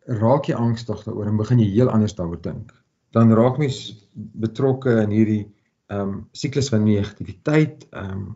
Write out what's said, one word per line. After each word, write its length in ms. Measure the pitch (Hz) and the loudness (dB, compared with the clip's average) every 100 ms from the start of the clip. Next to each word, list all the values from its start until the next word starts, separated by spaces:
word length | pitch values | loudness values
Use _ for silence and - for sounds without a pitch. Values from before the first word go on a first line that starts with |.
| - | -8
raak 400 | 107 113 139 - | 0 2 2 0
jy 80 | |
angstig 500 | 117 117 113 - 101 | -2 -2 -2 -6 -10
daaroor, 220 | - 98 107 | -8 -6 -2
en 100 | 107 | -2
begin 220 | 107 123 | 2 2
jy 120 | 104 | 4
heel 200 | 104 127 | 2 2
anders 240 | 113 104 | 2 0
daaroor 260 | - 85 85 | -2 -8 -8
dink. 320 | 92 - - _ _ _ _ | -10 -10 -14 _ _ _ _
Dan 200 | 113 113 | 4 6
raak 260 | 110 127 131 | 6 4 2
mens 500 | 143 - - - _ | -2 -4 -12 -18 _
betrokke 880 | 117 107 - 110 - 135 135 127 113 | -16 -14 -6 -6 0 0 0 2 2
in 80 | 104 | 2
hierdie, 360 | 107 110 107 101 _ _ _ - | 2 2 0 -4 _ _ _ -10
ehm, 380 | 101 98 95 - | -6 -6 -8 -14
siklus 360 | - 135 139 127 | -10 -6 -4 0
van 160 | 107 | 2
negativiteit, 1040 | 107 101 95 - - - 151 156 151 - - | 2 2 -2 -8 -16 -8 0 2 2 -2 -18
ehm, 340 | - 98 98 95 | -14 -10 -10 -10